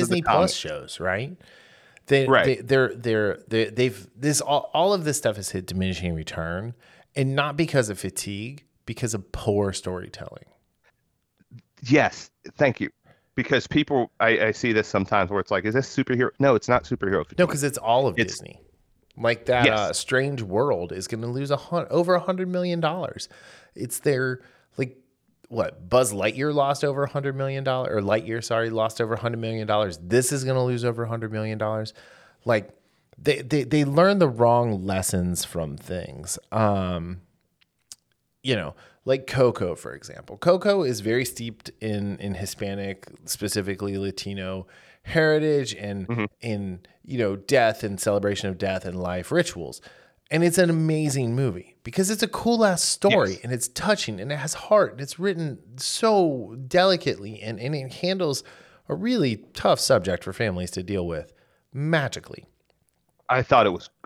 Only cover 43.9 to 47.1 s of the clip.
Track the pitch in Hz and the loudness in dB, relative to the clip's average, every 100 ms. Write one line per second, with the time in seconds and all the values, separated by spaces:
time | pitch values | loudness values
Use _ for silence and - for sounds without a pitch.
43.9 | 98 98 95 - 98 92 95 185 - - | -4 -4 -6 -8 -8 -8 -8 -10 -18 -20
44.9 | _ - 165 156 156 156 147 123 - 101 | _ -4 0 4 4 2 2 0 -6 -8
45.9 | 101 95 117 104 _ 117 104 98 90 - | -6 -4 -2 -4 _ -6 -4 -6 -10 -14
46.9 | _ - | _ -8